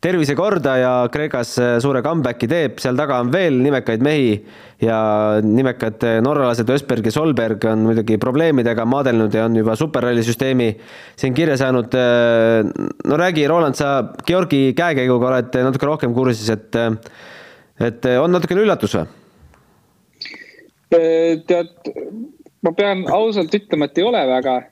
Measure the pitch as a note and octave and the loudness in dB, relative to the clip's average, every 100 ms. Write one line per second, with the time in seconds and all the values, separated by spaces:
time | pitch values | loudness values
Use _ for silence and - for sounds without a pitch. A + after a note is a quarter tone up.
0 | E3 F3+ C#3+ C#3+ G3 G3 C#3 C3 B2+ B2+ | -2 -2 0 0 0 0 0 0 2 2
1 | A#2+ D3 D3+ B2+ A#2 - B2 A#2+ C3 C3 | 0 -2 -4 -4 -4 -2 0 2 0 0
2 | C3+ E3 B2+ A#2+ A2+ E3+ C#3+ G#2 C3 B2+ | -2 -2 -2 -4 -2 0 -2 -4 -4 -2
3 | D3 C3 A#2+ D#3+ F3+ C3 C3+ C3+ - A2+ | -2 -2 0 0 2 2 2 0 0 0
4 | C3+ D3+ B2+ G#2 - - - - A2+ A2+ | 0 2 2 0 -4 -20 -20 -4 -2 0
5 | A2 G#2+ G#2+ G#2+ G#2+ A2 C3 B2 A2+ G#2+ | 0 2 2 2 2 2 2 -2 -6 -2
6 | A#2+ A2+ B2 D3 B2+ A#2 A2+ C3+ C#3 A#2 | 0 2 2 2 0 0 0 0 0 -2
7 | A2 B2+ D#3+ A#2+ A2+ G#2 A2+ A2 A2 A2+ | 0 0 0 0 0 0 0 2 2 2
8 | G#2+ A2 A#2+ B2+ E3 C#3+ A#2 A2+ A#2 C#3 | 0 0 0 0 2 2 0 0 0 0
9 | C3+ A#2 A2 G#2 A2+ A2+ A2 A2 D#3+ C#3+ | 2 2 2 0 0 2 0 0 -2 -2
10 | A#2+ A#2+ A2+ A#2 C3 C3 A#2 G#2 - - | 0 0 0 -2 0 0 0 -2 -12 -20
11 | - - C3+ B2+ E3 C3+ C3+ B2+ A#2 B2+ | -20 -6 -4 0 0 0 2 0 0 0
12 | B2 A#2+ A#2 A#2 A2+ A2+ G#2 - G1+ - | 2 4 4 4 4 2 0 -2 -8 -6
13 | - D3+ F3+ D#3+ C#3+ E3+ D#3 C3+ C#3+ C#3 | -2 0 0 0 2 2 2 0 0 0
14 | A#2 - - F3+ E3+ C#3 C3+ B2 E3+ C#3+ | -2 -8 -2 0 2 2 2 2 0 0
15 | B2+ B2+ B2 C3 A#2+ B2+ B2+ C3 C#3+ D3+ | 2 2 2 0 0 0 0 0 -2 -2
16 | B2 A#2+ C3 A2 A2 A2 - A2+ A#2 A2 | -2 0 0 0 -2 -4 -4 -2 -2 -2
17 | - - - - - - _ _ A#2 A2+ | -8 -20 -20 -20 -20 -20 _ _ -4 -2
18 | B2+ B2 E3 F3+ D#3+ F3+ G#3+ F3+ G#2 G2+ | 0 2 2 2 0 0 2 2 0 -2
19 | D#2+ - _ _ - _ _ _ _ _ | -6 -10 _ _ -20 _ _ _ _ _
20 | _ _ - - - - - _ _ E3+ | _ _ -18 -18 -20 -20 -20 _ _ 2
21 | E3 E3 E3 D#3+ D#3+ F3 E3+ _ - - | 4 2 2 0 0 -2 -2 _ -14 -12
22 | D3+ G#3 C4+ - - _ E3 E3+ G3+ F#3+ | -12 -12 -16 -18 -20 _ -4 0 -2 -2
23 | E3 F3 A3 G#3 E3 G#3 G#3 D#3 C#3+ - | -2 0 0 0 -2 -2 -2 -2 -2 0
24 | G3+ A#3 C3+ B2+ C3 B2+ A#2+ | 0 0 0 0 0 -2 -4